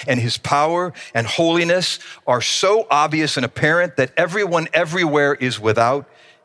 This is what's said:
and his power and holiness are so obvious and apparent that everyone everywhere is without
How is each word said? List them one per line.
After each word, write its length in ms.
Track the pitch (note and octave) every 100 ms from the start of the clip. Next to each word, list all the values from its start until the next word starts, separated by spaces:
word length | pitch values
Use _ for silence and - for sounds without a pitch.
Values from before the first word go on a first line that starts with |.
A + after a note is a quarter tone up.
| -
and 120 | B2+
his 180 | A#2+ -
power 560 | - D3 D#3 E3+ F3+ - -
and 120 | A#2 A2+
holiness 720 | - E3 E3+ E3+ F3+ F3 - - - -
are 160 | B2
so 460 | - - F#3+ G#3+ G#3+
obvious 460 | C#3+ D3+ D#3 D3+ -
and 100 | B2
apparent 520 | - D3+ E3+ F3+ -
that 160 | B2+ -
everyone 520 | F3 F#3+ G3+ E3+ -
everywhere 640 | D#3 E3+ F3 E3 D3 C#3+ C#3+
is 240 | B2+ G#2+
without 500 | G#2+ G#2+ A#2 C#3+ C3+ - - _